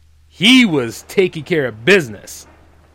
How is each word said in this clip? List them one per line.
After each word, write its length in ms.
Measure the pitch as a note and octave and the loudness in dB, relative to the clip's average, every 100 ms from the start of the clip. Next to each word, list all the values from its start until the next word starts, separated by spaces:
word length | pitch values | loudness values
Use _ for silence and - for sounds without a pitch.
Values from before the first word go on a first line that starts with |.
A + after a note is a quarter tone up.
| _ _ _ | _ _ _
he 380 | - G3+ C4 | -2 4 4
was 380 | A#3+ D3+ A#2 - | 4 0 -4 -8
taking 420 | - - F#3 E3+ | -6 -2 -2 -2
care 220 | C#3 E3+ B2+ | -6 -4 -4
of 180 | A2 | -4
business. 600 | A#2+ G3 C3 G2+ E2+ - - _ _ _ _ | 2 2 0 -10 -18 -20 -20 _ _ _ _